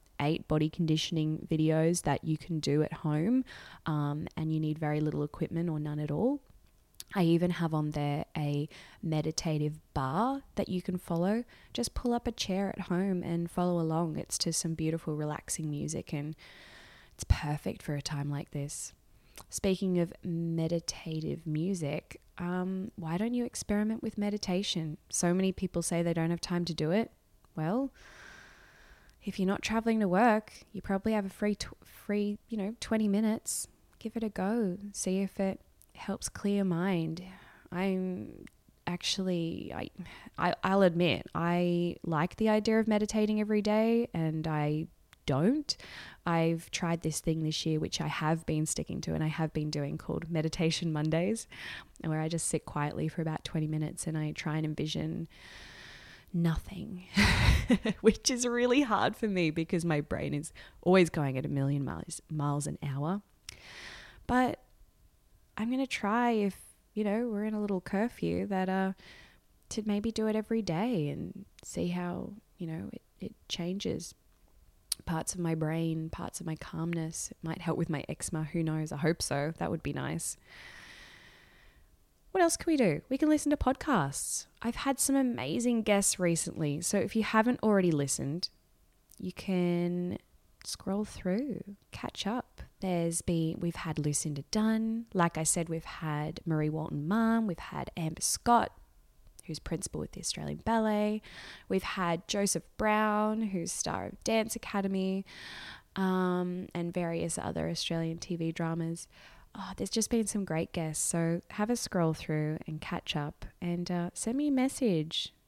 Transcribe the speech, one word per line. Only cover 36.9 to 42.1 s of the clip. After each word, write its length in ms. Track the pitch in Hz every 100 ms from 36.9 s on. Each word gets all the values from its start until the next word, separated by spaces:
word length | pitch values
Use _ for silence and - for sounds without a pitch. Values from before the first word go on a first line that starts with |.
| 175 160 165 185 - - - -
I'm 760 | 170 196 185 185 180 107 52 - _ _ _ -
actually, 840 | 175 - - 185 175 165 - - -
I, 140 | - - 175 - - -
I, 180 | 175 -
I'll 180 | - 196
admit, 460 | 190 165 175 101 - 165
I 640 | 170 175 175 175 175 -
like 340 | -